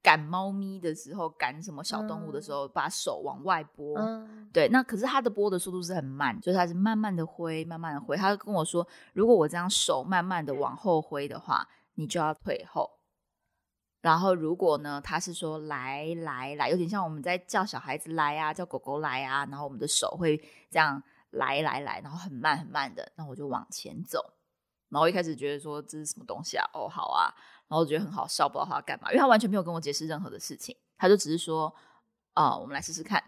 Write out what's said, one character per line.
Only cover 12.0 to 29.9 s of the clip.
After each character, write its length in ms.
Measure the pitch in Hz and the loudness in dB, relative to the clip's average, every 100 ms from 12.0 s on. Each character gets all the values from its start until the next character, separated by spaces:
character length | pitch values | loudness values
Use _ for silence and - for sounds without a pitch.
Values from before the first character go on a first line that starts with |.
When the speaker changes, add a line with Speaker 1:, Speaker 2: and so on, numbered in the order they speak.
Speaker 1:
就 140 | 151 175 | -4 0
要 160 | 156 | 0
退 300 | 156 - - - | -2 -4 -6 -4
后。 300 | 156 - _ _ _ _ _ _ _ _ _ _ _ | -4 -4 _ _ _ _ _ _ _ _ _ _ _
然 180 | 170 165 | 4 6
后 160 | 190 | 6
如 220 | 180 156 180 | 4 2 4
果 200 | 175 147 | 4 4
呢， 220 | 147 143 | 0 -8
他 200 | - 160 | -4 -4
是 120 | 180 | -4
说 260 | 165 160 156 | -6 -6 -6
来， 480 | 151 139 131 139 156 170 | -6 -6 -4 -6 -4 -6
来， 400 | 160 127 131 147 | -6 -6 -6 0
来， 120 | 127 | 2
有 80 | 180 | 2
点 120 | 170 | 2
像 160 | 208 | 0
我 40 | 170 | -2
们 140 | 151 | -2
在 160 | 175 180 | -2 -2
叫 260 | - 208 | 0 0
小 140 | 208 127 | 0 -4
孩 180 | 131 143 | -6 -8
子 180 | 160 | -4
来 220 | 160 147 151 | 0 2 2
啊， 140 | 156 | -2
叫 140 | 156 180 | -4 -6
狗 100 | 135 | -6
狗 220 | - 143 | -4 -4
来 240 | 151 131 | -2 -2
啊， 220 | 135 135 139 | 0 -2 -2
然 60 | |
后 120 | 139 | -6
我 40 | 143 | -8
们 100 | 127 | -6
的 80 | 143 | 0
手 300 | - - 175 | 0 0 2
会 180 | 170 151 - - _ | 2 2 -2 -20 _
这 120 | 156 | 4
样 200 | 156 139 - _ _ | 4 2 -10 _ _
来， 320 | 135 131 139 | -2 0 0
来， 180 | 156 135 | 0 -2
来， 200 | 143 - | -4 -8
然 100 | 143 | -8
后 80 | 165 | -12
很 140 | 180 | -10
慢， 260 | 131 156 147 | -2 0 0
很 80 | 160 | -2
慢 260 | 147 139 | -4 -4
的， 200 | - - | -8 -14
那 100 | - | -12
我 120 | 151 131 | -12 -8
就 100 | 143 | -6
往 180 | 123 - | -6 -6
前 320 | - - - | -14 -12 -12
走。 160 | - - - _ _ _ _ _ _ | -6 -6 -6 _ _ _ _ _ _
然 100 | 143 | 4
后 60 | |
我 40 | 165 | 4
一 40 | |
开 100 | 208 | 4
始 140 | 165 139 | -2 -4
觉 160 | 143 | -4
得 80 | 143 | -4
说 200 | 147 147 | -6 -10
这 160 | 151 156 | -10 -10
是 80 | |
什 140 | 151 - | -10 -10
么 60 | |
东 180 | - - | -10 -8
西 140 | 165 - | -4 -4
啊？ 120 | - | -4
哦， 160 | - 131 | -4 -8
好 220 | - - | -6 -2
啊。 220 | 69 76 - - - _ | 2 0 -2 -20 -20 _
然 80 | 156 | 0
后 20 | |
我 80 | 160 | 2
觉 100 | 151 | 0
得 80 | |
很 60 | 147 | -2
好 160 | 180 - | -6 -4
笑， 220 | - 143 | 0 0
不 60 | |
知 40 | 139 | 0
道 60 | |
他 100 | 147 | -4
要 60 | - | -4
干 200 | - 139 | -6 -8
嘛， 100 | - | 0
因 40 | |
为 60 | 269 | 4
他 80 | 269 | 6
完 100 | 220 | 6
全 100 | 226 | 4
没 60 | |
有 80 | 202 | 0
跟 100 | 170 | -2
我 80 | 170 | -4
解 120 | 151 | -4